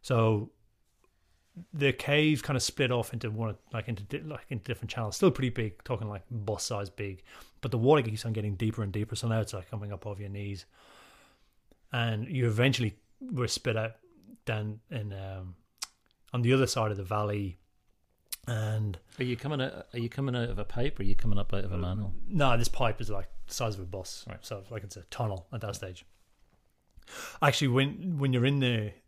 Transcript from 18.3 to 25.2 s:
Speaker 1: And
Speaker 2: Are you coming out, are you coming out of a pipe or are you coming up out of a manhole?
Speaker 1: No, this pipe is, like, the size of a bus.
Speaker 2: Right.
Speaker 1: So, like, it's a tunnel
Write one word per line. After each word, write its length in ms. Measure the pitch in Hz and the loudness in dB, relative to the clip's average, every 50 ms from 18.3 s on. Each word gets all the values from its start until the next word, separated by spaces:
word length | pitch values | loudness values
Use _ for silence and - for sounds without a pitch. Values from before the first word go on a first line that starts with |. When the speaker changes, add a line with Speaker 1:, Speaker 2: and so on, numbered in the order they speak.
| - - - | -14 -10 -6
Speaker 1:
And 520 | - 120 107 110 107 110 110 107 104 92 - _ - - - | -4 -2 -2 0 0 0 0 -2 -2 -4 -8 _ -18 -6 -4
Speaker 2:
Are 60 | 131 | -4
you 120 | 123 123 | -2 -2
coming 260 | 120 - 143 156 135 | -4 -4 -4 -2 -2
out, 240 | 131 135 - - - _ - | -2 -4 -6 -10 -16 _ -6
are 40 | 123 | -6
you 120 | 117 117 | -6 -4
coming 260 | - - 139 135 123 | -4 -2 -2 -2 0
out 140 | 123 117 110 | -2 -2 -2
of 80 | 110 107 | -2 -2
a 60 | 101 | -2
pipe 360 | - - 117 120 - - - | 0 2 2 2 2 2 4
or 20 | |
are 40 | 98 | 8
you 100 | 98 104 | 10 10
coming 220 | - - 110 101 98 | 10 10 10 8 8
up 160 | 98 - - | 8 6 4
out 100 | 98 98 | 2 2
of 80 | 95 | 2
a 60 | 90 90 | 0 0
manhole? 340 | 87 90 92 107 104 95 - - - - | 0 0 -2 -2 -2 -2 0 0 0 2
Speaker 1:
No, 280 | 208 160 143 131 117 117 | 4 4 6 6 6 6
this 100 | 117 113 | 4 4
pipe 320 | - - 127 110 107 - | 4 4 4 2 2 0
is, 80 | 113 - | -2 0
like, 220 | 101 98 98 - - - - | 0 -2 -2 -4 -6 -8 -6
the 80 | - - | -6 -4
size 220 | - 123 110 101 | -2 -2 -2 -2
of 40 | 95 | -4
a 60 | 92 | -8
bus. 400 | 90 98 95 90 - - - - - | -8 -8 -8 -10 -10 -12 -12 -12 -14
Speaker 2:
Right. 100 | 92 - | -14 -14
Speaker 1:
So, 200 | - - 110 98 95 101 | -12 -12 -12 -12 -12 -10
like, 140 | 117 107 101 | -12 -10 -10
it's 140 | 98 - 101 | -10 -14 -16
a 40 | 87 | -16
tunnel 420 | - - - | -14 -6 -4